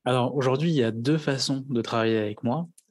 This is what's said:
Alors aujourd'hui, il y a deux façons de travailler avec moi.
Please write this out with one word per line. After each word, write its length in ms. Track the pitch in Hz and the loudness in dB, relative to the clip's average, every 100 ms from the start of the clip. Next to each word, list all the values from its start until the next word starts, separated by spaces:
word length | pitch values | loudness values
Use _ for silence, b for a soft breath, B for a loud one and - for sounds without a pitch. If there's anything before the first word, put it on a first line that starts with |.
Alors 320 | 127 127 127 143 | 0 0 0 0
aujourd'hui, 340 | 127 135 170 | 0 2 2
il 60 | 147 | 2
y 80 | |
a 80 | 113 | 2
deux 260 | 113 127 156 | 0 0 2
façons 460 | 147 135 147 135 135 | 0 -2 -2 -4 -2
de 140 | 120 | -4
travailler 360 | 110 117 113 110 | -2 0 2 2
avec 260 | 104 107 | -2 -4
moi. 240 | 117 151 170 _ - | -4 -4 -6 _ -8